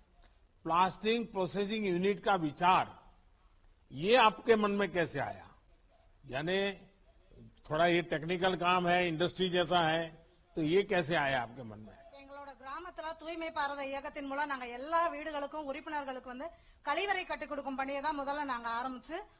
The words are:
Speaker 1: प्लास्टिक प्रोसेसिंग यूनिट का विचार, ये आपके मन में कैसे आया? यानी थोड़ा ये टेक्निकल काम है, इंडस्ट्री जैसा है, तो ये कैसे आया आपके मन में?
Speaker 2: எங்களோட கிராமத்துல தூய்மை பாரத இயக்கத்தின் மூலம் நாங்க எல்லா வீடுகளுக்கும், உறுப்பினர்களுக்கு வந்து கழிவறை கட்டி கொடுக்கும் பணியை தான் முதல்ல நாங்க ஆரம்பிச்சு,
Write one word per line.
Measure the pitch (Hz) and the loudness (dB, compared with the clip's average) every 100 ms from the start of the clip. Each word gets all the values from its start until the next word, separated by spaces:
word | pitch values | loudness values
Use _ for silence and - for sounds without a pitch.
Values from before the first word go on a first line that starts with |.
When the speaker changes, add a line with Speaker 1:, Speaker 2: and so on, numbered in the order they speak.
| _ _ - _ _ _ | _ _ -20 _ _ _
Speaker 1:
प्लास्टिक | 160 165 185 - 214 233 226 | 0 4 4 4 2 2 0
प्रोसेसिंग | 196 180 196 202 220 202 | -2 -2 0 -2 0 0
यूनिट | 175 190 185 | 2 2 2
का | 214 | 2
विचार, | 202 156 135 175 175 120 - - _ _ _ _ _ - _ - | 2 0 2 4 4 2 -6 -20 _ _ _ _ _ -20 _ -16
ये | 131 185 247 | -4 4 6
आपके | 220 208 240 220 | 6 4 4 4
मन | 208 | 4
में | 202 196 | 2 0
कैसे | 175 156 139 | 0 -2 -2
आया? | 107 95 - - _ _ _ _ _ _ 131 | -4 -6 -16 -20 _ _ _ _ _ _ -8
यानी | 127 160 190 196 185 - _ _ _ _ - 113 - - | -4 0 0 0 -4 -14 _ _ _ _ -20 -20 -20 -4
थोड़ा | 156 175 | 2 4
ये | 170 | 4
टेक्निकल | 170 156 165 180 185 180 | 2 -2 -2 0 2 2
काम | 175 180 175 | 4 4 4
है, | 175 175 | 4 2
इंडस्ट्री | 160 175 - 185 | 2 0 0 0
जैसा | 180 165 180 | 2 2 4
है, | 160 165 165 - - _ _ - | 4 2 -2 -10 -20 _ _ -4
तो | |
ये | 156 185 | 2 2
कैसे | 202 185 147 | 4 0 2
आया | 165 139 131 | 2 2 0
आपके | 117 123 | -2 -8
मन | 113 107 | -14 -14
में? | 107 - - | -16 -20 -20
Speaker 2:
எங்களோட | 277 277 277 277 269 | -20 -18 -16 -16 -16
கிராமத்துல | 269 302 359 339 320 330 | -12 -10 -10 -10 -8 -8
தூய்மை | 320 339 320 | -8 -6 -6
பாரத | 320 277 285 269 | -2 -2 -4 -6
இயக்கத்தின் | 277 285 294 277 | -6 -8 -8 -6
மூலம் | 277 294 | -4 -2
நாங்க | 262 247 | -4 -6
எல்லா | 240 285 330 339 | -8 -2 0 0
வீடுகளுக்கும், | 285 311 294 285 302 | -2 -6 -6 -6 -6
உறுப்பினர்களுக்கு | 285 285 320 302 277 254 254 | -8 -8 -6 -6 -6 -8 -10
வந்து | 247 320 - - - | -10 -12 -12 -20 -10
கழிவறை | - 302 403 370 - | -2 0 0 -2 -2
கட்டி | - 302 | -6 -6
கொடுக்கும் | 285 269 262 | -6 -4 -4
பணியை | 269 277 | -4 -2
தான் | 294 294 | -2 -2
முதல்ல | 269 294 | -4 -4
நாங்க | 277 240 233 | -4 -4 -4
ஆரம்பிச்சு, | 233 262 254 - 339 415 _ | -4 -4 -8 -10 -10 -12 _